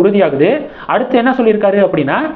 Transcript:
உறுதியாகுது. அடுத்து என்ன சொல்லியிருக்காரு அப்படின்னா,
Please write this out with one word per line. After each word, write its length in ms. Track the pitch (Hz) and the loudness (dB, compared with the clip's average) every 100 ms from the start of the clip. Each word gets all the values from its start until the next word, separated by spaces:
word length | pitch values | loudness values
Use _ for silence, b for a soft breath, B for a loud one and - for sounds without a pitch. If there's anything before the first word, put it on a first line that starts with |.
உறுதியாகுது. 520 | 190 202 170 147 160 - - B B | 2 2 0 2 0 0 -6 B B
அடுத்து 280 | 180 254 240 | -2 0 0
என்ன 100 | 240 254 | 0 0
சொல்லியிருக்காரு 400 | 226 208 202 196 190 | 0 2 2 2 0
அப்படின்னா, 320 | 160 139 196 311 | 0 -2 -2 -4